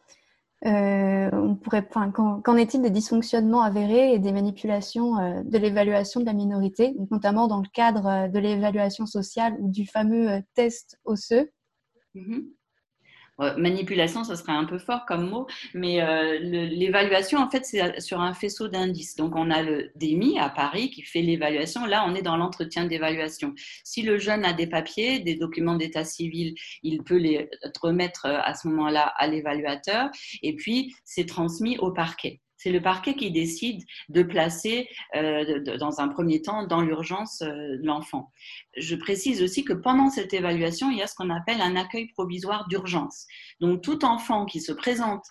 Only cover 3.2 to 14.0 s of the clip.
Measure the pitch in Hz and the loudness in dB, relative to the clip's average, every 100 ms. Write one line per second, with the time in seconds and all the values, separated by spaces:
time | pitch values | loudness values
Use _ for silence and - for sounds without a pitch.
3.2 | 226 233 220 233 220 202 208 226 262 233 | 2 2 4 6 4 2 4 6 6 6
4.2 | 196 196 202 202 214 202 196 226 240 220 | 4 2 0 -2 -2 -2 -2 -2 0 2
5.2 | 180 185 - 220 208 202 202 208 202 247 | 0 -2 0 2 2 4 4 2 2 0
6.2 | 233 208 202 202 196 196 247 262 196 214 | 0 0 0 2 0 2 2 2 -2 0
7.2 | 202 208 233 202 196 - 233 214 196 196 | 2 4 2 2 -2 2 4 4 2 2
8.2 | 190 202 208 202 208 208 202 196 220 208 | 2 2 2 2 2 2 0 -2 -4 -4
9.2 | 196 - 226 220 202 190 202 220 214 226 | -4 0 0 0 -2 -2 -2 2 2 4
10.2 | 226 196 196 - 240 233 - - - 214 | 4 2 -4 -4 -2 -4 -12 -12 -4 -4
11.2 | - 233 294 _ _ _ _ _ _ 185 | 2 2 2 _ _ _ _ _ _ -16
12.2 | 185 233 - - _ _ _ _ _ - | -10 -8 -10 -14 _ _ _ _ _ -20
13.2 | - - 139 139 175 185 185 190 | -18 -4 -2 2 2 2 0 2